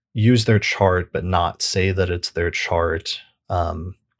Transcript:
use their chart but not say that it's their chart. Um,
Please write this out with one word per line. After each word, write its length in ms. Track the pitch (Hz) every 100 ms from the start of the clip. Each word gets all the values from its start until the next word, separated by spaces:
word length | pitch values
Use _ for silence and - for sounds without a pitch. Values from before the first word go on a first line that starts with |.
| _
use 320 | 117 110 123 110
their 140 | 107
chart 520 | - - 98 90 87
but 120 | -
not 380 | 90 90 85 -
say 300 | - 95 92
that 180 | 95 92
it's 220 | 87 -
their 200 | - 87
chart. 720 | - - 85 85 82 - - - _ -
Um, 460 | 92 85 82 87 - _